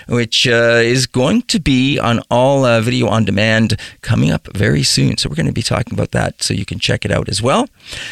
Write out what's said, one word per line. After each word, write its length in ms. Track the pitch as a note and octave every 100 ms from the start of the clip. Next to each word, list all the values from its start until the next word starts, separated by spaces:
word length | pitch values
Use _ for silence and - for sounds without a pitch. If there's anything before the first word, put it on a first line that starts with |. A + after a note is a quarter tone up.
| -
which, 400 | A#2+ A#2 - B2+
uh, 320 | A#2 A#2 A#2
is 240 | A#2 B2+ B2+
going 360 | B2 C#3 A3
to 180 | - G#3+
be 400 | D3+ C3 C3 D3
on 200 | A#2 A#2 -
all, 320 | A#2+ C3 C#3
uh, 160 | B2+ A#2
video 260 | A2 B2+ A#2+
on 180 | A2
demand 540 | G2+ G2 A2 A2 A2 G#2+ - -
coming 300 | - A2+ D3
up 160 | - - -
very 260 | G#2+ D3
soon. 340 | C3+ - C3+ A2+
So 100 | -
we're 80 | D3+
gonna 160 | D3+
be 100 | -
talking 320 | - - -
about 160 | G#2+ A2+
that, 320 | A#2+ F#2+ -
so 100 | -
you 120 | G#2
can 160 | G2+ F#2
check 240 | - G#2+
it 80 | G2+
out 160 | G2 -
as 120 | F2+
well. 280 | A#2 F#3+ C#4 _ - - -